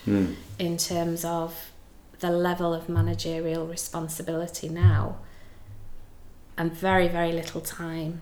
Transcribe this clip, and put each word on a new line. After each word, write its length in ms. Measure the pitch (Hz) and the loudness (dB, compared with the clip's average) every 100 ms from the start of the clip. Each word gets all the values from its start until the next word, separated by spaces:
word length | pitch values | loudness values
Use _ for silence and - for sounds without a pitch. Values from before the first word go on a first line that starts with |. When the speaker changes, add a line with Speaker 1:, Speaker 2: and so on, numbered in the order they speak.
| - | 2
Speaker 1:
Hmm. 280 | 101 92 - - - | 4 2 -2 -10 -4
Speaker 2:
in 160 | 175 170 | -2 0
terms 460 | - 175 170 170 | 0 0 0 0
of 300 | 170 170 165 - - - - - - - | -2 -2 -2 -6 -14 -16 -20 -20 -20 -4
the 100 | 175 | 2
level 420 | 175 180 175 175 | 4 4 2 2
of 160 | 165 165 | 0 0
managerial 760 | 170 165 170 165 165 165 160 160 | 2 4 2 -2 -2 0 0 -2
responsibility 1040 | 170 - 170 160 - 175 165 170 - 160 | -6 -6 -4 -4 -4 -4 -2 -2 -4 -6
now, 500 | 165 175 151 - - - - - - - - - - - - - - - - | 6 6 8 2 -4 -10 -14 -16 -16 -14 -12 -10 -10 -12 -16 -18 -18 -12 -2
and 160 | 165 | -2
very, 340 | 165 190 185 175 | 0 4 6 6
very 240 | 175 170 | 4 2
little 300 | 165 - 165 | 0 -2 -6
time 600 | 160 - 165 165 156 170 | -6 -6 -4 -2 -4 -6